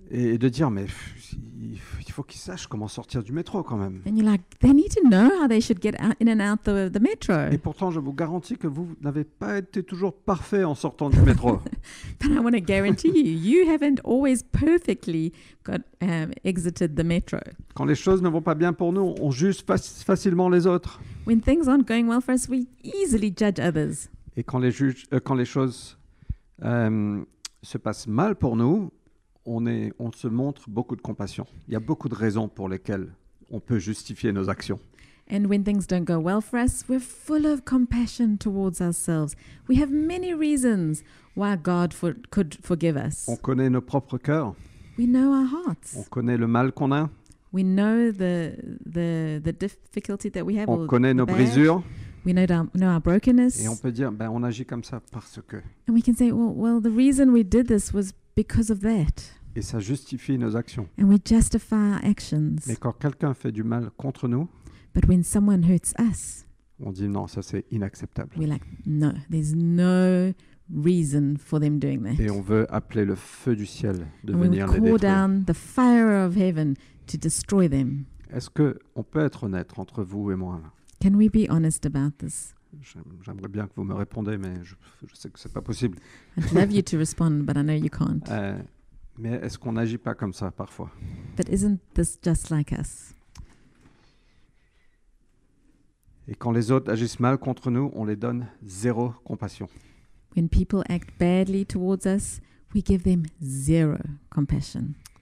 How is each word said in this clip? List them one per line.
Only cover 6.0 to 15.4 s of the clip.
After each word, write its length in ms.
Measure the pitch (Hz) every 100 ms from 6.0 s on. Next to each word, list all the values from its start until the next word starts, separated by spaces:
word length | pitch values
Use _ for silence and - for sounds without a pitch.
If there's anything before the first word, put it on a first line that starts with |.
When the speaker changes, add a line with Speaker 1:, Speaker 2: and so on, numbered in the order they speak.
Speaker 2:
out, 140 | 214 -
in 60 | 226
and 140 | 220
out 220 | 202 214 -
the, 260 | 202 190
the 80 | 175
metro." 480 | 262 440 - 156 143
Speaker 1:
Et 80 | 156
pourtant, 340 | - 151 190
je 100 | 160
vous 100 | 135
garantis 460 | 139 165 175 - -
que 100 | 160
vous 220 | 143 175 160
n'avez 240 | 143 143
pas 360 | 151 - - 202
été 220 | 190 196
toujours 300 | 180 180 190
parfait 520 | - - 185 - 202 175
en 100 | 143
sortant 340 | 156 - 143
du 120 | -
métro. 380 | - - 120 113 - - -
Speaker 2:
<laughs> 280 | - - -
But 120 | 285
I 80 | 294
want 120 | 233
to 80 | 233
guarantee 480 | 160 196 202 196 320
you, 160 | 359 233 165 180 330
you 60 | 339
haven't 300 | 311 294 269
always 400 | - 247 277 254 -
perfectly 800 | - 302 339 - 190 - 165 160 -